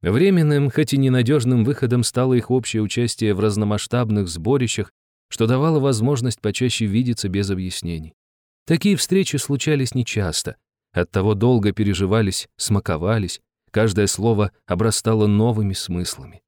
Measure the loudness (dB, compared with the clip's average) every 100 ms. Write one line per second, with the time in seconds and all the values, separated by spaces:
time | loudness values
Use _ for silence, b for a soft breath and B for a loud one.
0 | 0 2 4 4 4 2 2 0 0 2
1 | 2 2 4 2 4 2 2 0 0 0
2 | 0 0 2 2 2 -2 0 -4 -2 -2
3 | -4 -2 0 2 0 0 0 -2 -2 -2
4 | 0 0 -2 -4 0 0 0 -4 -6 _
5 | _ _ _ -2 0 2 2 2 2 0
6 | 0 0 -2 -4 -6 -2 -2 -2 -2 0
7 | 0 -2 -2 -2 -2 -4 -6 -8 -8 -8
8 | -10 _ _ _ _ _ -2 0 2 0
9 | 0 0 0 -4 -4 -4 -2 -2 -2 -2
10 | -4 -2 -4 -4 -8 -12 _ _ _ -4
11 | -2 0 0 2 2 2 0 0 -2 0
12 | 0 2 0 -2 -10 _ -2 0 0 -2
13 | 0 -2 -2 -8 _ _ _ 0 2 2
14 | 0 0 0 2 0 _ -6 0 0 0
15 | 0 2 4 4 2 0 -2 -4 -6 -6
16 | -6 -8 -14 -20